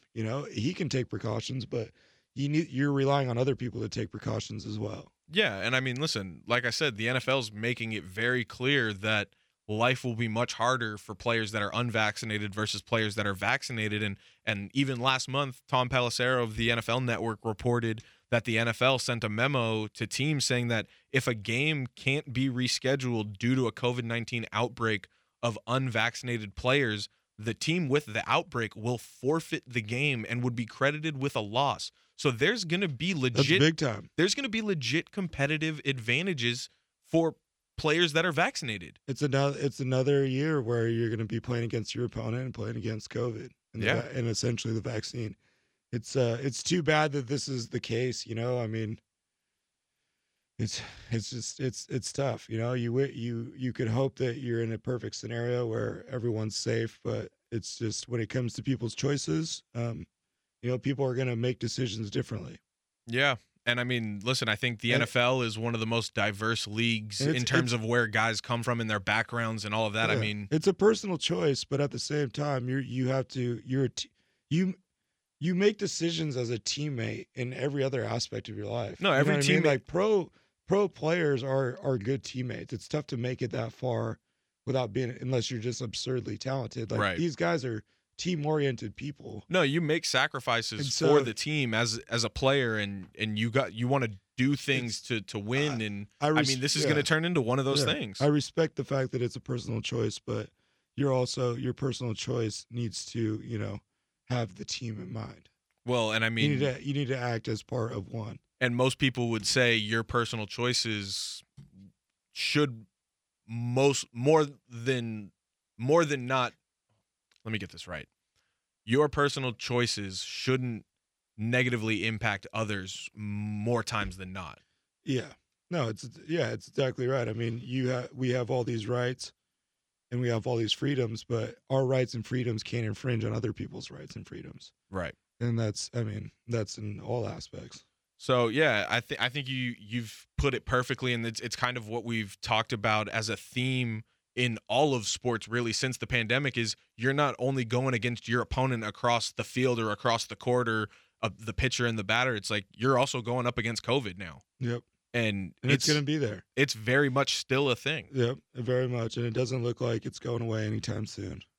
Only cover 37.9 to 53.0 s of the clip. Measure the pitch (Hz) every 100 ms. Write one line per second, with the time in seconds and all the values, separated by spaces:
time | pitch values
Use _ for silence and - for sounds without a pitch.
37.9 | 160 175 156 175 147 196 - 131 104 82
38.9 | - - 127 147 135 139 143 143 - 127
39.9 | 131 131 143 135 131 151 151 117 120 113
40.9 | 113 117 110 110 113 117 120 117 117 107
41.9 | - 120 113 113 120 131 117 107 113 110
42.9 | 110 - 117 120 110 127 - _ 113 101
43.9 | 135 117 127 117 107 120 117 113 110 110
44.9 | 113 - 120 110 - _ _ _ _ _
45.9 | 120 - 139 120 117 131 117 - 180 151
46.9 | 156 156 143 120 139 - 131 113 120 -
47.9 | 113 127 117 113 113 120 123 113 110 110
48.9 | 107 _ _ _ _ _ _ _ _ _
49.9 | _ _ _ _ _ _ - 107 - -
50.9 | - - 113 101 123 - - 131 - -
51.9 | 131 - - 139 110 - 110 117 127 120
52.9 | 120